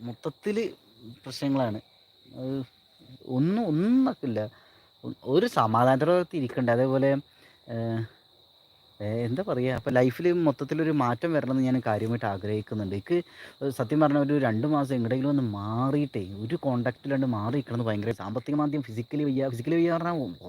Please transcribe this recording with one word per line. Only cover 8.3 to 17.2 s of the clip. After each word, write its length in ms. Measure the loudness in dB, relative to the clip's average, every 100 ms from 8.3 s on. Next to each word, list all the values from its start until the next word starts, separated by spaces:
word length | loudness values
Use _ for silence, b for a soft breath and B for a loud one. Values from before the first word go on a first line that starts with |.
| _ _ _ _ _ _ _
ഏ, 60 | -6 -2 -2
എന്താ 160 | -2 -2
പറയുക, 240 | -2 0
അപ്പോൾ 200 | -2 2 4
ലൈഫിൽ 280 | 4 4 0
മൊത്തത്തിലൊരു 600 | 4 2 2 -4 0 2
മാറ്റം 420 | 2 2 2 0
വരണമെന്ന് 300 | 0 2 2
ഞാൻ 140 | 2 2 0
കാര്യമായിട്ട് 400 | 0 0 -2 -2
ആഗ്രഹിക്കുന്നുണ്ട്. 720 | -4 -2 -4 -2 -4 -4 -4
എനിക്ക് 220 | -2 -2 -2 B B B -6 -4
സത്യം 220 | 0 4
പറഞ്ഞാൽ 220 | 4 4
ഒരു 180 | 2 2
രണ്ട് 280 | 2 0 2
മാസം 220 | 0 0 0
എങ്ങോട്ടെങ്കിലും 340 | 0 0 2
ഒന്ന് 140 | 2 0 -2
മാറിയിട്ടേ, 640 | -4 -2 0 0 0 -4 -8 -8
ഒരു 120 | -6 -4
കോണ്ടാക്റ്റിലാണ്ട് 720 | -2 0 -2 -4 -4 0